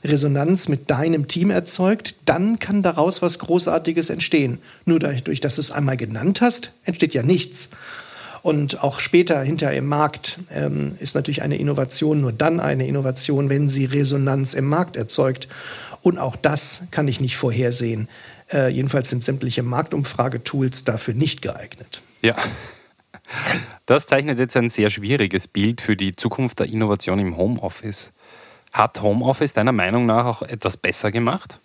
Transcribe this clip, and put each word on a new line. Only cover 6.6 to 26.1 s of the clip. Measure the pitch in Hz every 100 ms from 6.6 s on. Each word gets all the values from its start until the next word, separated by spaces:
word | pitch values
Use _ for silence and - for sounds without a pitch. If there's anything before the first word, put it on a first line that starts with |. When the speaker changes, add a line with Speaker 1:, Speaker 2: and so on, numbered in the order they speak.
| - _ -
Speaker 1:
entsteht | 175 156
ja | 135
nichts. | 127 180 - - - - - - - - - -
Und | 180 151 143 -
auch | 139 -
später | - 180 180 151
hinterher | 135 160 143 139
im | 135
Markt, | 147 151 - - - 180
ähm, | 143 147 143 143 -
ist | 143
natürlich | - 143 139
eine | 147 -
Innovation | 147 139 131 - 156 151
nur | 131
dann | 110 151 170
eine | 151 135 131
Innovation, | 139 135 131 - 139 139
wenn | 139 147
sie | 135 131
Resonanz | 143 135 139 135 135 131 135
im | 135
Markt | 156 170 120
erzeugt. | 107 - 135 131 - - - - - -
Und | - 175
auch | 135 -
das | - 147 - - 180
kann | - 147
ich | 117
nicht | 131 -
vorhersehen. | 131 113 123 120 120 110 113 - - - -
Äh, | 143 131
jedenfalls | 127 135 139 123
sind | 127
sämtliche | 117 135 127 117
Marktumfragetools | 120 123 - 156 135 - 127 131 - 139 131 -
dafür | - 123 -
nicht | 113 151 -
geeignet. | 95 - - - - - - -
Speaker 2:
Ja. | 113 113 107 - - - _ _ _ - - - - - - - -
Das | 139 -
zeichnet | 135 147 123
jetzt | 127 131
ein | 117
sehr | - 104
schwieriges | 104 98 139 98 90 -
Bild | 101 104 120
für | - 101
die | 95